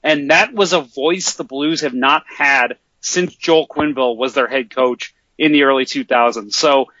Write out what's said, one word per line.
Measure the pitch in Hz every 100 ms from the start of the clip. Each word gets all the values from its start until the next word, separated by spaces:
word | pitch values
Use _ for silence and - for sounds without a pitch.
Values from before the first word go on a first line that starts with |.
And | 151 151 139
that | 160 214
was | 226 190
a | 175
voice | 131 - 147 185 -
the | -
Blues | 139 135 151 165
have | 147
not | 127 131 151 -
had | - 143 139 120 - _ _
since | - 180 175 -
Joel | - 160 143
Quenneville | - 151 135 127 113
was | 127
their | 127 117
head | 135 117
coach | - 127 120 - _ _ -
in | 151
the | 147
early | 139 135
two | 127 139
thousands. | 123 123 120 113 104 -
So, | 156 139 127 _